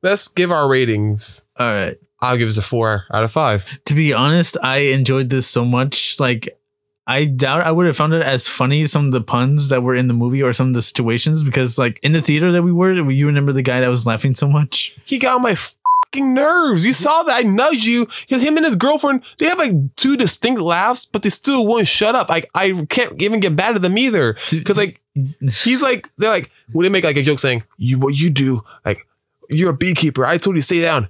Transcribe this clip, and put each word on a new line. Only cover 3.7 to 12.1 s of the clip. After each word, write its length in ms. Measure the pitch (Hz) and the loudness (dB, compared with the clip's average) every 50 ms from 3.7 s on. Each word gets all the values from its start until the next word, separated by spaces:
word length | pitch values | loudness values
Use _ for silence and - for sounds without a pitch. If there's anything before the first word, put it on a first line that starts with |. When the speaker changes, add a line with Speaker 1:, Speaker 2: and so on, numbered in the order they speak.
| - - _ | -14 -12 _
Speaker 2:
To 100 | - 147 | -2 0
be 180 | 147 160 151 135 | 2 2 2 2
honest, 420 | 110 127 143 156 175 170 - - - - | 2 2 2 4 2 2 0 -2 -2 -2
I 160 | 131 131 139 | 0 0 2
enjoyed 500 | 143 139 131 135 131 120 131 135 135 123 | 2 2 2 2 2 2 2 0 0 0
this 180 | 131 131 120 | 0 0 0
so 180 | - - 123 120 | 0 0 0 0
much. 540 | 123 123 123 131 139 - - - - - - | 0 0 0 0 -2 -2 -4 -4 -4 -2 -2
Like, 380 | 143 127 123 117 - - - _ _ _ _ _ _ _ _ _ _ | 0 0 0 -2 -4 -10 -16 _ _ _ _ _ _ _ _ _ _
I 180 | - 123 135 151 | -4 -2 0 0
doubt 360 | 151 135 127 135 131 135 160 175 | 0 0 0 0 0 0 0 0
I 60 | 160 160 | 0 0
would 140 | 170 180 | 2 2
have 100 | 175 143 | 0 2
found 180 | - 151 151 160 | 0 0 0 0
it 80 | 165 160 | 0 0
as 260 | 135 135 127 - - | 0 0 0 -2 -2
funny, 380 | - - 131 127 143 147 156 | -2 -2 0 0 2 2 0
some 200 | 147 - 147 147 | 2 0 0 0
of 60 | 139 127 | 0 0
the 80 | 127 | -2
puns 480 | 110 - - 120 123 131 143 147 143 135 | -2 -2 -2 0 2 2 2 2 2 0
that 140 | 135 127 123 | 0 0 0
were 120 | 123 127 | 0 0
in 140 | 123 127 127 | 0 2 0
the 60 | 120 | 0
movie 280 | 117 117 123 123 135 139 | 0 0 0 0 0 0
or 100 | 127 120 | 0 0
some 160 | - 131 131 | 0 0 0
of 60 | 127 | 0
the 80 | 123 113 | 0 -2
situations, 600 | - - - 123 117 113 117 - 156 156 156 151 | -2 -2 -2 -2 0 0 0 0 0 0 0 0
because, 360 | 139 120 139 131 123 117 - | 0 0 0 0 0 0 0
like, 200 | 131 120 113 - - | 0 -2 -2 -2 -2
in 100 | 143 | 0